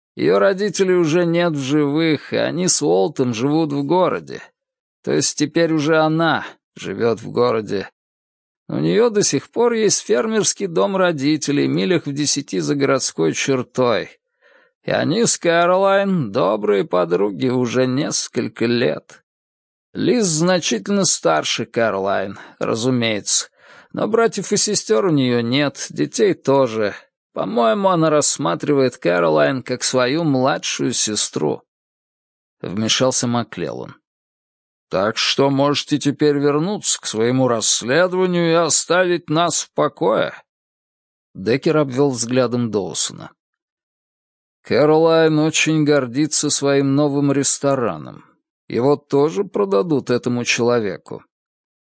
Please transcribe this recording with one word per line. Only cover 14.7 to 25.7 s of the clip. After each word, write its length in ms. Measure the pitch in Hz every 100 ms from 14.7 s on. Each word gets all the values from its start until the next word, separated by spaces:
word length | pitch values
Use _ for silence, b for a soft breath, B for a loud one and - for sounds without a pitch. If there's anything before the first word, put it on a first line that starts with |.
| b
И 80 | -
они 340 | 92 123 190
с 140 | 233 -
Кэролайн 920 | 175 170 175 185 196 196 202 185 117
добрые 520 | 104 175 214 208 202
подруги 640 | 170 180 170 175 202 165 131
уже 380 | 127 123 117 127
несколько 800 | 127 170 160 - - 113 - 117
лет. 580 | 120 117 - - - _ _ _ _ _ _ _
Лиз 320 | - 120 240 202
значительно 800 | 156 175 185 - 226 196 202 180
старше 580 | - 170 156 143 -
Кэролайн, 760 | 113 - 113 98 95 98 98 98 B B
разумеется. 880 | 104 113 120 127 117 107 - - - B B B B
Но 140 | - 214
братьев 440 | 226 226 214 185
и 40 | 202
сестёр 500 | - 196 - 220 196
у 40 |
неё 300 | 151 127 120
нет, 460 | 117 131 143